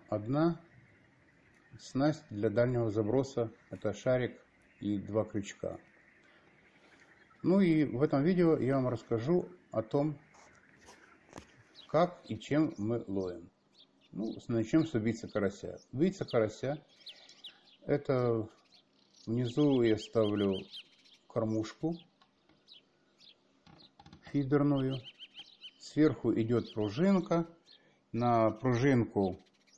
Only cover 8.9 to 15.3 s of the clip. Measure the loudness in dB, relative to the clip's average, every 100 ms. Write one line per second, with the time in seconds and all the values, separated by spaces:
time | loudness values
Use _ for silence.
8.9 | -2 -2 -2 0 0 -2 -10 _ -8 -2
9.9 | -2 -2 -4 -14 -20 -20 -20 _ -20 -20
10.9 | -20 -20 -20 _ -20 -20 -20 _ -20 -2
11.9 | 2 2 0 -10 -10 -2 0 0 -2 -4
12.9 | -4 -4 -4 -4 -6 -14 _ _ _ -20
13.9 | _ _ -8 -8 -8 -4 -2 2 2 2
14.9 | 0 -2 -4 -4